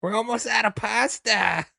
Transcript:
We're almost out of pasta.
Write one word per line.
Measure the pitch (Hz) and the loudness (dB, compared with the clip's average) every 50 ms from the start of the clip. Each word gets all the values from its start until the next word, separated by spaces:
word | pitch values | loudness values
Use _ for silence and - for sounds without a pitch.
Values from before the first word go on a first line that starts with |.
We're | - 170 202 | -4 -2 -2
almost | 220 226 233 247 233 - | -2 -2 0 -2 -4 -2
out | 247 233 220 220 | 0 0 2 2
of | 214 202 | 2 -2
pasta. | - - 220 214 226 247 285 - - _ - 220 202 190 185 170 165 160 - _ | -2 -6 -2 0 0 0 0 -2 -4 _ 0 2 2 2 2 0 -2 -4 -6 _